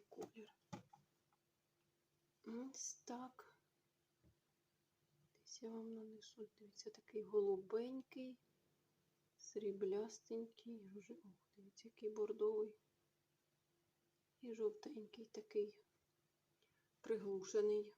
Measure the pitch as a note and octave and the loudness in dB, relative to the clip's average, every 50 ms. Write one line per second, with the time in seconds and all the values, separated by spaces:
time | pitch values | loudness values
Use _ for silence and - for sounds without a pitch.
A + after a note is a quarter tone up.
0 | - - - - - - - A3+ G#3+ - - _ _ - - - - - - - | -8 -12 -10 -10 -10 -8 -8 -14 -16 -16 -18 _ _ -12 -12 -12 -12 -16 -20 -20
1 | - _ _ _ _ _ _ _ _ _ _ _ _ _ _ _ _ _ _ _ | -20 _ _ _ _ _ _ _ _ _ _ _ _ _ _ _ _ _ _ _
2 | _ _ _ _ _ _ _ _ - A3 A3+ A#3 B3+ C4+ C4+ - - - - - | _ _ _ _ _ _ _ _ -10 -6 -6 -6 -6 -6 -8 -6 -6 -6 -6 -8
3 | - - A#3+ B3 B3+ B3+ - - - - - _ _ _ _ _ _ _ _ _ | -8 -8 -8 -8 -8 -10 -12 -16 -20 -20 -20 _ _ _ _ _ _ _ _ _
4 | _ _ _ _ _ - - _ _ _ _ _ _ _ _ _ _ _ _ _ | _ _ _ _ _ -20 -20 _ _ _ _ _ _ _ _ _ _ _ _ _
5 | _ _ _ _ _ _ _ _ - - - - A#3+ A3+ A3+ A3+ A3 A3+ A3+ A3 | _ _ _ _ _ _ _ _ -16 -14 -12 -8 -8 -8 -6 -6 -6 -6 -6 -6
6 | A3 A3 A3 G#3+ G#3+ - - A#3 G#3+ - _ - G#3+ G3+ - - - A3 G#3+ - | -8 -10 -12 -14 -16 -16 -12 -12 -12 -12 _ -20 -20 -20 -16 -12 -12 -10 -12 -12
7 | - - - G#3+ G#3 F#3 G#3 G#3 G3+ G3+ G3 F#3 F#3+ F#3 A3 A3+ A#3+ B3+ C4 C4 | -14 -4 -4 -4 0 6 6 8 8 8 6 4 2 0 0 2 2 2 -2 -6
8 | - - - C4 B3+ B3+ B3 - _ _ _ _ _ _ _ _ _ _ _ _ | -8 -8 -8 -8 -8 -8 -10 -12 _ _ _ _ _ _ _ _ _ _ _ _
9 | _ _ _ _ _ _ _ - - - - G#3 G#3+ G3+ G3 G3 G3+ F#3+ G3 G3+ | _ _ _ _ _ _ _ -18 -14 -6 -4 0 0 0 2 2 2 4 4 2
10 | A3 A3+ - - _ - A3+ A3+ A#3 A3+ - - - A#3 A#3 A3 G3 F#3+ F#3+ G#3 | 0 -2 -4 -10 _ -4 -2 -2 -2 -4 -10 -14 -12 -10 -10 -10 -12 -14 -14 -14
11 | F#3+ - A#3 E4+ - G3 F3 _ _ _ _ G3+ G3 G3 - - - A3+ _ - | -12 -14 -14 -14 -14 -20 -20 _ _ _ _ -20 -20 -20 -20 -18 -18 -18 _ -2
12 | A3+ G#3+ G#3+ A3 G#3 G#3+ G#3+ A3 G#3 G#3+ A3 G#3+ G#3+ G#3+ - - _ _ _ _ | -2 -2 2 2 2 2 4 4 4 6 6 4 2 0 -2 -12 _ _ _ _
13 | _ _ _ _ _ _ _ _ _ _ _ _ _ _ _ _ _ _ _ _ | _ _ _ _ _ _ _ _ _ _ _ _ _ _ _ _ _ _ _ _
14 | _ _ _ _ _ _ _ - C4 A#3+ A3 A3 A3 G#3 G#3+ - - D#4 D4+ A3 | _ _ _ _ _ _ _ -12 -8 -6 0 4 4 4 4 2 -8 -8 -6 -8
15 | G#3+ G3+ - - A3+ - - G#4 - - - G#3+ G#3 G#4+ - - _ _ _ _ | -8 -10 -10 -12 -12 -10 -8 -10 -8 0 2 2 2 2 0 -12 _ _ _ _
16 | _ _ _ _ _ _ _ _ _ _ _ _ _ _ _ _ _ _ _ _ | _ _ _ _ _ _ _ _ _ _ _ _ _ _ _ _ _ _ _ _
17 | - - A3+ G#3 G3 G3+ G3 F#3+ F#3 - - G#3+ G#3 G#3+ G#3+ G#3+ G#3 G#3 - | 0 2 2 2 2 0 -2 -2 -2 2 4 6 6 6 6 4 2 0 -6